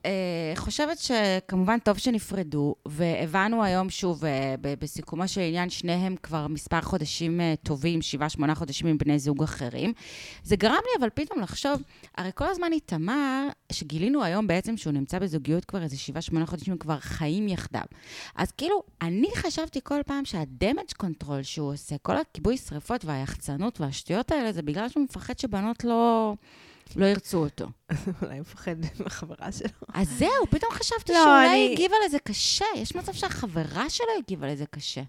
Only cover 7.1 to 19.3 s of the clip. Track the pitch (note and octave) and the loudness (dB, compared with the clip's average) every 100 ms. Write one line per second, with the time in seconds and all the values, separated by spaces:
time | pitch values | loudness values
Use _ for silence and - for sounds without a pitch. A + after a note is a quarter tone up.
7.1 | - E3+ E3+ E3+ D#3 - C#3+ D#3+ E3 D3 | -2 0 2 2 0 -2 0 0 0 -2
8.1 | C3+ D3+ E3 D3 D3+ E3 C3+ E3 D3+ D3 | -2 -2 0 0 0 -2 -2 0 2 4
9.1 | D3 C#3 C#3+ D#3 - B2 B2+ F3+ A3+ - | 2 2 0 0 -2 -6 -2 -2 -2 -10
10.1 | - - - - F#3+ G#3+ D#4+ A#4+ A4+ A#3+ | -16 -16 -16 0 4 6 4 2 2 2
11.1 | - D4+ F#4 F#3+ - C#4 C#4+ C4+ - - | 0 -4 -2 -4 -2 0 0 -4 -18 -16
12.1 | - F#3 - D#4 F4+ F4 D#4+ - D#3+ E3+ | -8 -8 -2 -2 0 0 0 -2 -2 0
13.1 | C#4 C#4 C4 C#4 - _ - D3+ D#3 G3+ | 0 0 0 -4 -6 _ -8 -4 -2 2
14.1 | C#4+ F#3+ F#3+ G#3 E3+ G#3 A3+ D#3 C#3+ C#3 | 2 2 2 2 2 0 -4 0 0 0
15.1 | F3+ F#3 D3+ C3+ E3+ - G3 D#3+ C3+ - | -2 0 -2 0 0 0 -6 -4 -6 -8
16.1 | D3 - E3 D#3+ E3+ F#3+ F3 D3+ D3 - | -8 -4 -2 -2 -4 -4 -4 -2 -4 -4
17.1 | - D3+ F#3 G#3 F3+ - - - - - | -4 0 0 0 -2 -4 -8 -8 -14 -18
18.1 | - - - F#3+ - D#4+ G4+ - _ E3+ | -16 -12 -4 -4 -2 0 0 -2 _ -2
19.1 | F#3 F4 | 2 2